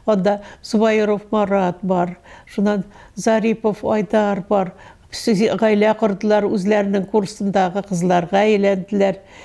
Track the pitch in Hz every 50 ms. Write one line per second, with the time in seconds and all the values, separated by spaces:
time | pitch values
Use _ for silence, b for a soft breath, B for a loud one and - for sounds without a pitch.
0 | B - 214 190 175 202 202 202 208 B B B - - - 208 220 220 214 214
1 | 214 208 214 196 208 - - 214 208 190 196 196 190 175 175 - - 180 185 180
2 | 175 180 180 - B B B B B B - - 196 208 208 202 180 B B B
3 | B B B 214 - 226 220 220 202 226 220 220 - 220 196 - - - 220 214
4 | 208 - - 214 208 202 202 196 180 - 208 196 185 185 B B B B B B
5 | B B - - - 240 226 175 226 - - 190 226 220 214 208 208 220 214 214
6 | 226 208 196 180 - 208 208 208 208 202 220 208 180 202 214 208 202 196 196 202
7 | 185 190 - 220 196 - - - 202 202 180 202 190 180 170 202 190 - 190 170
8 | 175 180 180 175 175 - - 196 208 214 214 202 196 196 196 190 180 - 214 202
9 | 196 196 185 190 B B B B